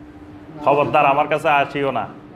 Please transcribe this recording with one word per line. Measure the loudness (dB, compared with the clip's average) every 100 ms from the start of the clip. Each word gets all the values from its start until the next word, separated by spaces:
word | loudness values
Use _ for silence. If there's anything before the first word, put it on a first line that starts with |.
| -20 -20 -20 -20 -18 -4
খবরদার | 2 2 2 2 4
আমার | 2 0
কাছে | 0 2
আসিও | 2 0 -2 -2
না।" | -2 -6 -10 -18